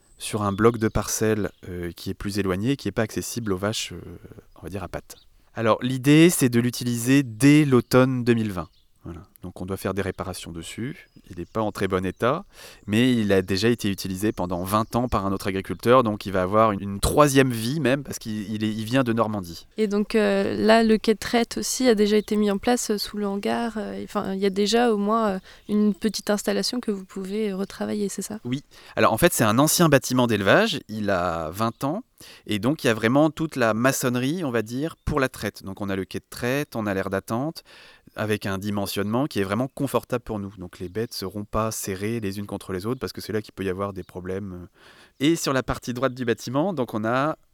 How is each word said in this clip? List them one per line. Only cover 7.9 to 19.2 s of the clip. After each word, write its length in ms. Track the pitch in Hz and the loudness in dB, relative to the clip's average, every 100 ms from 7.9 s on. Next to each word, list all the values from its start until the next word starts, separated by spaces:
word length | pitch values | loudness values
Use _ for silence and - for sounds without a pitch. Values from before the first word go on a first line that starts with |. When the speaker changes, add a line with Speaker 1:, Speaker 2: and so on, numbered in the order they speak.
| 127 131 127 | 4 4 4
Speaker 1:
deux 120 | 120 117 | 2 2
mille 180 | 107 | 0
vingt. 160 | 90 80 _ _ _ | -4 -10 _ _ _
Voilà. 180 | - 85 - _ | -14 -14 -16 _
Donc 200 | 90 - | -16 -10
on 40 | 92 | -8
doit 120 | 95 | -4
faire 160 | 101 | -4
des 80 | 95 | -2
réparations 500 | 95 - 92 90 - | -4 -4 -8 -8 -10
dessus. 560 | 85 82 - 117 - - - - | -12 -10 -8 -10 -10 -18 -20 -16
Il 80 | 92 | -12
n'est 80 | 85 | -8
pas 160 | - | -4
en 100 | 107 | -4
très 160 | - 98 | -2 0
bon 180 | 92 92 | 0 -2
état, 400 | - 117 156 - - - - - | -2 0 -2 -6 -18 -20 -16 -2
mais 280 | 107 127 | 2 4
il 180 | 123 104 | 4 4
a 100 | 98 | 2
déjà 280 | 92 98 110 | 2 2 2
été 200 | 120 104 | 2 0
utilisé 420 | 98 92 92 104 | -4 -4 -2 -2
pendant 320 | - 90 90 | -2 -4 -4
vingt 320 | 95 104 110 117 | -2 -2 0 -2
ans 120 | 123 | 0
par 180 | 117 98 | 0 -2
un 60 | |
autre 160 | 98 101 | -4 -2
agriculteur, 560 | 95 90 90 117 127 | -4 -4 -2 6 6
donc 220 | 117 104 - | 6 0 -2
il 60 | |
va 100 | 92 | 0
avoir 300 | 92 107 113 | 2 4 4
une, 100 | 98 | 2
une 180 | 98 98 | -4 -2
troisième 520 | - - 147 135 131 | 2 4 6 6 4
vie 280 | 117 113 156 | 2 -4 -2
même, 240 | 127 139 | 0 0
parce 160 | 135 - | -4 -10
qu'il, 320 | 117 107 98 | -8 -6 -6
il 120 | 107 | -2
est, 60 | 107 | -2
il 140 | 107 | -2
vient 200 | 110 131 | -2 0
de 100 | 123 | 2
Normandie. 540 | 113 | 2